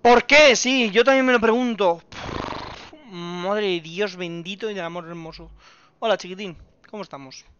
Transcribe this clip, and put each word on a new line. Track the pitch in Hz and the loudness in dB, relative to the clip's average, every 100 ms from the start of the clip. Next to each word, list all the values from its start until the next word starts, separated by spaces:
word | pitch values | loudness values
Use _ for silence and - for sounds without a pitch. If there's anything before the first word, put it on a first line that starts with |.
| 240 | 8
¿Por | 247 - | 6 6
qué? | 285 302 226 | 8 8 6
Sí, | 247 262 226 | 2 0 2
yo | 196 | 4
también | 262 269 | 4 4
me | 254 | 4
lo | 247 | 2
pregunto. | 220 233 254 220 196 170 _ - - 53 50 - - - - 311 277 | 2 2 0 0 0 0 _ -14 -12 -10 -10 -10 -12 -16 -20 -20 -18
Madre | 180 175 175 180 208 208 | -12 -10 -6 -4 -2 -2
de | 175 | -4
Dios | 160 170 208 | -6 -6 -6
bendito | 180 175 170 170 196 220 | -6 -10 -10 -10 -10 -8
y | |
del | 196 | -8
amor | 170 175 165 | -8 -10 -12
hermoso. | 170 160 165 160 - - _ _ _ | -14 -16 -18 -20 -20 -20 _ _ _
Hola, | 226 185 | -2 -2
chiquitín, | 180 185 202 156 - _ _ | -2 -10 -10 -12 -20 _ _
¿cómo | 214 | -14
estamos? | - 139 135 - _ | -14 -16 -18 -20 _